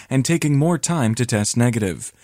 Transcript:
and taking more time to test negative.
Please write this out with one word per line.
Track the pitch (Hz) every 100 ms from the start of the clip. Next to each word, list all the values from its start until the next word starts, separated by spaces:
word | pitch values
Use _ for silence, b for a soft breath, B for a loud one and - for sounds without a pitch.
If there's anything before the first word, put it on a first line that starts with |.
| B
and | 135 127
taking | 165 151 139
more | 160 170
time | - 170 113 113
to | 120
test | 107 104 117
negative. | 120 113 98 73 - -